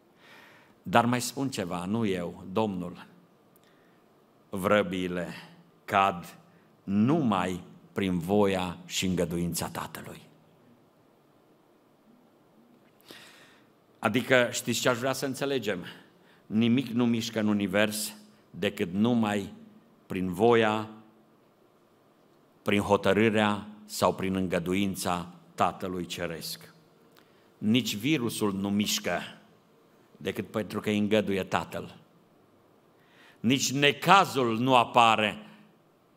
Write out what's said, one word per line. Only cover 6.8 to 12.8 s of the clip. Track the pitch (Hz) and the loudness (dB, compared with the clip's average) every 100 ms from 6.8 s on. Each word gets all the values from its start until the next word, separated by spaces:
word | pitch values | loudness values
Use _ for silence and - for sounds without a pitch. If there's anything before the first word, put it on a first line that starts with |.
| - | -2
numai | 101 113 165 127 95 90 90 - - - | 2 4 2 2 0 -2 -4 -10 -20 -10
prin | - 98 90 | -2 0 0
voia | 82 104 101 92 90 85 | 2 4 4 2 -4 -8
și | - - 95 | -10 -4 -2
îngăduința | 87 85 85 87 82 78 | -2 -2 -2 -4 -4 -6
Tatălui. | - - - - - - _ _ _ _ _ _ _ _ _ _ _ _ _ _ _ _ _ _ _ _ _ _ _ _ _ | -6 -10 -12 -16 -18 -20 _ _ _ _ _ _ _ _ _ _ _ _ _ _ _ _ _ _ _ _ _ _ _ _ _